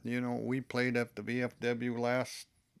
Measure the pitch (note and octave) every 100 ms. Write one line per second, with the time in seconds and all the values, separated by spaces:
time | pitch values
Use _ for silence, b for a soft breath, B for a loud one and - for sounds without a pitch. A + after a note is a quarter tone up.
0 | A#2 B2 B2 A#2+ A2+ C3 - B2 B2+ A#2+
1 | A#2 - A#2 B2 B2 - A#2+ A#2 B2 A#2
2 | A#2+ B2+ A#2 - - _ _ _